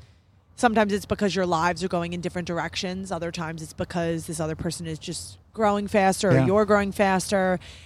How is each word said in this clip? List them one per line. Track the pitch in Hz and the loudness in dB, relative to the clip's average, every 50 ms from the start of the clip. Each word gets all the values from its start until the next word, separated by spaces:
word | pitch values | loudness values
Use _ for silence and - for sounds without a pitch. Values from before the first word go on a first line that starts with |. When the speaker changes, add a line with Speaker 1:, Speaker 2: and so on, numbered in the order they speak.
| - _ _ _ _ _ _ _ _ _ _ | -12 _ _ _ _ _ _ _ _ _ _
Speaker 1:
sometimes | - 254 233 214 226 214 202 202 | 2 2 4 4 4 2 2 2
it's | 196 - | -2 -2
because | - 208 - 208 196 160 | -4 -2 0 0 0 0
your | 190 185 | 0 0
lives | 175 170 160 165 175 175 160 180 | 2 2 2 2 0 0 0 -4
are | 190 | -2
going | 185 170 170 170 175 | -2 -2 -2 -2 -6
in | 175 | -6
different | 170 175 - 180 170 180 | -6 -6 -6 -6 -6 -4
directions. | 170 165 151 170 - - 202 180 185 190 196 185 | -4 -4 -4 -4 -6 -6 -6 -6 -6 -6 -6 -6
Other | 190 165 170 170 | -6 -6 -6 -6
times | 170 175 165 156 165 160 | -6 -6 -6 -6 -8 -10
it's | 160 151 - | -12 -14 -8
because | - 180 - - 175 170 165 170 165 151 - | -8 -8 -4 -4 -2 -2 -2 -2 -4 -4 -8
this | 160 160 | -6 -4
other | 160 147 156 | -4 -4 -4
person | - - 170 - - 170 160 | -4 -6 -6 -6 -6 -8 -10
is | 160 151 | -10 -10
just | - 180 156 - - - - - _ _ - | -10 -10 -10 -10 -12 -14 -18 -20 _ _ -4
growing | 214 220 202 202 208 208 190 | 0 2 2 2 2 -2 2
faster | - 208 190 190 185 - - 190 | 2 4 4 4 4 2 4 4
or | 170 | 4
Speaker 2:
Yeah. | 131 131 | 6 6
Speaker 1:
you're | 151 196 214 214 | 4 4 4 4
growing | 196 208 202 202 196 - | 6 4 4 4 0 0
faster. | - 202 190 190 185 - - 208 190 185 185 185 - - - - - - | 0 2 2 2 0 0 0 0 2 2 2 0 -2 -4 -12 -20 -20 -20